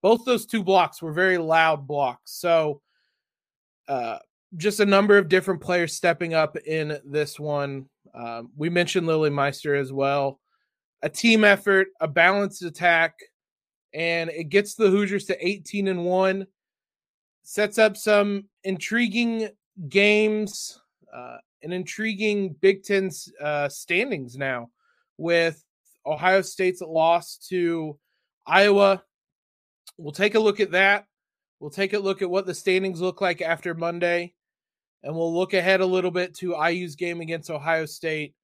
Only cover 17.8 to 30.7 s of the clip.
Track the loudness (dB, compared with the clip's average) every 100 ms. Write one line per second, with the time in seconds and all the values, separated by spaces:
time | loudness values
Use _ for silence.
17.8 | 2 2 2 2 2 -2 -8 _ -8 -6
18.8 | -4 -2 0 0 -2 -2 -6 _ _ -16
19.8 | -2 2 4 4 2 0 -4 -8 -14 -16
20.8 | _ _ _ -18 -16 -18 _ _ -10 -8
21.8 | -8 -6 -6 -2 -2 -2 -4 2 2 2
22.8 | 0 0 0 -6 -18 -8 -4 -2 -4 -6
23.8 | -4 -2 -2 -6 -8 -8 -6 -6 -10 _
24.8 | _ _ _ _ 0 2 0 -4 _ _
25.8 | _ _ -6 0 4 4 0 -2 -2 -2
26.8 | -4 0 2 2 -2 -20 -8 -2 -2 -2
27.8 | -6 -12 _ _ _ _ 2 4 6 6
28.8 | 4 2 _ _ _ _ _ _ _ _
29.8 | -20 -14 -14 0 2 4 4 2 0